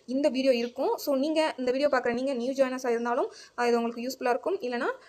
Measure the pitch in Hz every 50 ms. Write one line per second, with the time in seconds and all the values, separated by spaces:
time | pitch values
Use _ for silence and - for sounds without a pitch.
0 | _ - 247 277 294 294 233 262 262 269 247 233 233 240 - 269 294 415 466 -
1 | - 302 277 262 277 320 311 320 311 294 - - 254 247 247 269 294 285 277 254
2 | 254 240 233 240 262 277 277 233 233 262 269 262 269 254 254 254 269 247 233 226
3 | 233 240 240 277 370 - - - - - - 240 240 240 240 233 233 233 233 233
4 | 233 262 262 - 254 247 240 262 - 311 381 381 - 247 247 240 294 427 508 -
5 | -